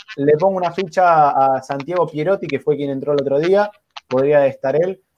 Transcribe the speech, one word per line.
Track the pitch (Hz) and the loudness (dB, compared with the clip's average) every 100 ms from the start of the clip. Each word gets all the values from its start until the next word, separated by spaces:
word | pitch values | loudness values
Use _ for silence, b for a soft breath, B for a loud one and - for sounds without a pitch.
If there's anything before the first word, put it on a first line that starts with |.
| - - | -14 -2
le | 143 151 | 2 4
pongo | 190 185 | 2 0
una | 175 | -4
ficha | 170 190 175 180 160 147 | -4 -4 0 4 4 4
a | 135 135 135 | 2 2 0
Santiago | - 139 139 180 160 | -4 -8 -4 -2 -2
Pierotti, | 147 151 196 175 | -2 -2 -2 -2
que | 131 | -4
fue | - 139 | -2 -2
quien | 143 | -4
entró | 135 139 | -6 -4
el | 147 | -2
otro | 139 139 | -2 -2
día, | 170 196 208 - _ - - | 2 0 0 -6 _ -20 -4
podría | 170 143 147 139 | 0 2 4 2
estar | 135 135 143 | 0 -2 -2
él, | 180 190 _ | -2 -4 _